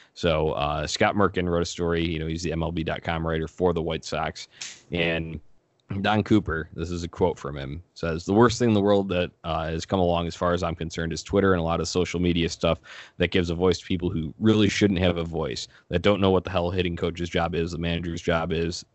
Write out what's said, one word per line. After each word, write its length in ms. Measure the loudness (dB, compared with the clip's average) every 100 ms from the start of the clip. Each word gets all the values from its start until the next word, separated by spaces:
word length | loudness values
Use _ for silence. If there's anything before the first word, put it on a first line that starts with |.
| _
So, 380 | -2 0 2 0
uh, 340 | 0 -2 -2 -2
Scott 300 | 0 2 4
Merkin 340 | 2 2 0
wrote 120 | 0
a 40 | -2
story. 400 | -2 -2 0 0
You 140 | -2
know, 80 | -4
he's 160 | -4
the 80 | -4
M 120 | -2
L 80 | -2
B 100 | -4
dot 180 | -4 -4
com 240 | -4 -2 -2
writer 220 | -2 -4
for 240 | 0 0
the 100 | 0
White 220 | -2 -6
Sox, 460 | -6 -4 -4 -8 -14 -16 -16 -16 -6
and 480 | -2 -2 -2 -6 -10 -16 -20 _ _ -10 -4
Don 220 | 0 2
Cooper, 460 | 4 2 2 -4 -6
this 180 | -8 -6
is 120 | -6
a 40 | -6
quote 320 | 0 0 0
from 180 | -8 -8
him, 240 | -10 -10 -14 -6
says, 280 | -4 -2
"The 100 | 2
worst 260 | 6 6 4
thing 100 | 2
in 40 | 4
the 60 |
world 280 | 4 2 2
that, 220 | -2 -2 -6
uh, 220 | -6 -4 -2
has 220 | -6 -2
come 120 | 2
along 280 | 2 2 -2
as 80 | -2
far 180 | 0
as 80 | 0
I'm 140 | -2 -4
concerned 360 | -8 -6 -6
is 120 | -6
Twitter 300 | -2 2 4
and 60 | 4
a 40 |
lot 160 | 2 -2
of 80 | 0
social 320 | 0 0 0
media 280 | 2 2 0
stuff 320 | 0 0 0 -4 -20 -12 -2
that 140 | 0
gives 180 | 2 0
a 60 | 2
voice 240 | 2 2
to 60 | -2
people 240 | -4 -2
who 200 | -4 -6 0
really 300 | 4 4 4
shouldn't 300 | 4 2 4
have 180 | 2 2
a 60 |
voice, 440 | -2 -4 -4 -6 -12 -16 -4
that 160 | 0
don't 180 | 2 4
know 80 | 4
what 140 | 4
the 80 | 2
hell 180 | -2 0
hitting 260 | 0 -2 -2
coach's 320 | -4 -4 -2
job 280 | 0 0 0
is, 160 | -2
the 80 | -2
manager's 420 | -2 -2 -4 -4
job 300 | 0 0 0
is, 340 | -2 -2 -6 -12